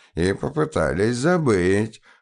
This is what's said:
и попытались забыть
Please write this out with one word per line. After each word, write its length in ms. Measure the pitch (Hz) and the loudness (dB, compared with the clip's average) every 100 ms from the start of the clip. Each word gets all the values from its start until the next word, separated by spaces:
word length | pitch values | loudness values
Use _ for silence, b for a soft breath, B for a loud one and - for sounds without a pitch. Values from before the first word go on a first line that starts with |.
| b b | b b
и 180 | 90 | -2
попытались 840 | 98 127 147 151 - 76 76 107 120 | 0 -4 -4 -2 0 0 0 0 0
забыть 840 | 143 180 147 101 87 101 110 - b b | 0 2 2 2 4 2 0 -6 b b